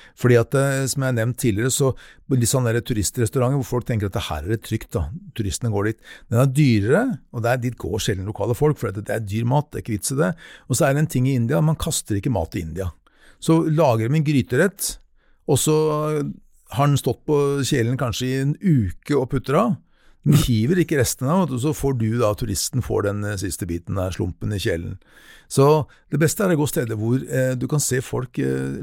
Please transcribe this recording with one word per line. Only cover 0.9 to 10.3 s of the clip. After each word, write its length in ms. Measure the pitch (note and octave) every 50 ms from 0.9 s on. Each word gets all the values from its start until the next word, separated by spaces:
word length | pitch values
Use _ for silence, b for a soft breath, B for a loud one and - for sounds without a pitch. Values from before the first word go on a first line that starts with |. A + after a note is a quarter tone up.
| - C#3 C3+
jeg 40 | C3 B2+
har 20 |
nevnt 220 | A#2 A2 B2 A#2
tidligere, 340 | - - A#2 G2 G2+ A#2+ C3
så 220 | - - C#3+ C3 B B B B B B B
på 80 | - C#3
litt 140 | B2+ A#2 -
sånne 240 | - C3+ B2 A#2 A2+
der 80 | A#2+
turistrestauranter 760 | - - A#2+ G#2+ G2 - - B2+ A#2 G#2 - C3+ A#2+ B2 C#3 C#3
hvor 200 | A#2+ - B2 A#2+
folk 60 | -
tenker 220 | - B2 G#2 G#2
at 60 | F#2+ -
det 100 | A2 -
her 160 | - D#2+ D2 D#2
er 40 | F#2+
det 140 | A#2 A2+ -
trygt 280 | - A2 - - -
da, 180 | - G2+ D2 D2+ A#2 F3+ G#3 F3 -
turistene 360 | - G#2 F#2+ - - - A2+
går 140 | G#2 G2+ G2
dit. 140 | A2 A2 - B B B B B B
Den 100 | - A#2
er 60 | C3+
dyrere, 720 | C#3 B2+ D3+ D#3 C3 A2+ G#2 G2 A2 D3 G3+ B3+ C4+ F#3 - - _ -
og 100 | A#2+ A2
der, 140 | A#2 B2+
dit 180 | B2+ A#2 B2+ A2+
går 220 | - - D#2+ G#2+ G2+
sjelden 260 | - - G2+ F#2 F#2
lokale 280 | G#2 G#2+ - G2 A2 A#2
folk, 220 | - D3 D#3 C#3+
for 140 | - A#2+ G2+
det, 140 | F#2+ G#2 G2+
det 100 | - G#2+
er 40 | A2+
dyr 260 | A2 G2 G2+ A2+ A#2
mat, 240 | A#2+ C3+ D3 C#3+ -
det 80 | - A2
er 40 | -
ikke 120 | - G#2+
vits 140 | G2+ - -
i 40 | C3+ C3+
det. 160 | E3 F#3